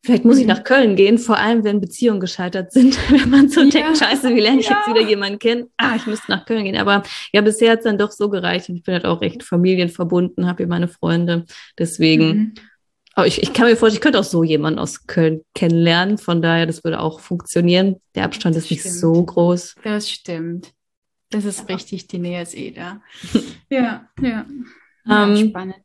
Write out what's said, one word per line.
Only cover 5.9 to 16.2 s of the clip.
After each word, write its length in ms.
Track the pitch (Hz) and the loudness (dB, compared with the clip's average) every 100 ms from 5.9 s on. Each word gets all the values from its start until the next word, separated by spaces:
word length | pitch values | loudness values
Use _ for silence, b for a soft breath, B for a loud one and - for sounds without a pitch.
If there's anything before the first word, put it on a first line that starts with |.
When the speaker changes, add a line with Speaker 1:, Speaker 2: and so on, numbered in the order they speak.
| 226 | -4
Speaker 1:
ich 80 | 226 | -6
müsste 260 | 214 - | -8 -6
nach 140 | 196 - | -8 -4
Köln 180 | 226 | -4
gehen. 140 | 196 202 | -4 -2
Aber 260 | 202 202 202 B B | 2 0 0 B B
ja, 80 | 208 | 2
bisher 300 | 208 214 226 | 2 4 2
hat's 100 | 226 226 | 4 0
dann 120 | 202 | -2
doch 140 | 208 | -2
so 180 | - 208 | -2 -4
gereicht. 400 | 196 175 180 175 | -2 -2 -4 -6
Und 80 | 175 | -10
ich 60 | |
bin 100 | - | -4
halt 120 | 180 170 | -4 -2
auch 140 | 170 | -2
recht 220 | 190 240 | -4 -6
familienverbunden, 1040 | - 175 180 185 175 170 170 180 180 - 180 | -4 0 2 2 -2 -4 -2 0 -2 -4 -4
habe 100 | 175 | -4
hier 40 | 175 | -4
meine 200 | 175 175 | -2 -4
Freunde. 580 | _ 170 170 175 170 165 B B - | _ -2 -2 0 -4 -6 B B -6
Deswegen, 480 | 165 - 160 156 160 | -6 0 2 4 2
Speaker 2:
Mhm. 260 | 208 214 B B _ _ _ _ | 2 -2 B B _ _ _ _
Speaker 1:
aber 120 | - 226 | 0 0
ich, 140 | - | 0
ich 120 | - | -4
kann 120 | 277 240 | 2 2
mir 100 | 226 | 4
vorstellen, 180 | 220 214 | 2 2
ich 40 | |
könnte 180 | 311 247 | 0 0
auch 40 | 196 | 0
so 180 | 170 | 0
jemanden 340 | 165 151 151 156 | 0 0 -2 -4
aus 280 | 147 - - | -6 -10 -6
Köln 340 | - 160 160 _ - | 0 0 0 _ -4
kennenlernen. 600 | 170 165 170 170 190 | 0 2 2 2 0
Von 240 | 214 | -4